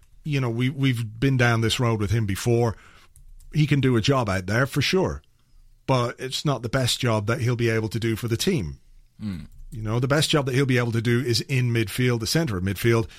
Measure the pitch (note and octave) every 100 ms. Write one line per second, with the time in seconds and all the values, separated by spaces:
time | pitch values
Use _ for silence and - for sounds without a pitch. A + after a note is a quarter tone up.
0 | _ - D#3 C#3 B2+ A2+ B2+ D3+ C3+ A#2
1 | A2+ A2 C3+ C3 A#2+ A2+ A2+ - A#2+ A2
2 | G2+ A#2+ G#2 F#2+ A#2+ A#2 A#2 - - -
3 | - - - - - D3 D3+ C#3+ C3 A#2+
4 | G#2+ C3+ G#2+ F#2+ F#2 A2+ C3+ D3 C3 F#3
5 | C3 C#2+ - _ _ - - - - C3
6 | A#2+ - B2+ - D3+ B2+ A2+ C3+ A#2+ -
7 | B2 A2 G#2 B2+ A#2 A#2+ A#2 A2+ G#2+ A2+
8 | A#2 G#2+ A#2 A2+ - E3+ D#2+ C2+ - -
9 | - - G#2+ F2 - - - A2 G#2+ A2+
10 | B2+ D3 D#3 D#3 C3+ B2+ C3+ B2 A#2+ A#2
11 | A2+ A#2+ B2 A2+ - C3 B2 A#2 G#2+ -
12 | B2 A#2+ A2 D#3+ D#3+ F#2+ F#2+ G2+ A#2+ A2+
13 | A2